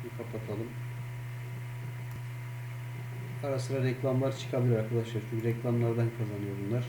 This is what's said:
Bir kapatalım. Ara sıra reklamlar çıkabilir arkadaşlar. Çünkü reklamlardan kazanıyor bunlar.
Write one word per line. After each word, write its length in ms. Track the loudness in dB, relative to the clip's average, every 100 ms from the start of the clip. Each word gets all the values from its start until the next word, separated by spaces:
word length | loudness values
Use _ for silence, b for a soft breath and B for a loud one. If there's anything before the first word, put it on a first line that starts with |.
Bir 140 | -6 -6
kapatalım. 500 | -4 -4 -4 -4 -4 -4 -6 -6 -6 -6 -6 -8 -8 -8 -8 -6 -6 -6 -6 -6 -6 -6 -8 -8 -6 -6 -6 -6 -6 -6 -6 -4
Ara 160 | -2 -2
sıra 240 | 0 2
reklamlar 540 | 4 4 4 4 4 2
çıkabilir 380 | 0 4 6 6
arkadaşlar. 460 | 4 2 2 -2 0
Çünkü 180 | 0 2
reklamlardan 600 | 2 2 4 4 4 2 2
kazanıyor 380 | -2 0 -2 -2 0
bunlar. 180 | 2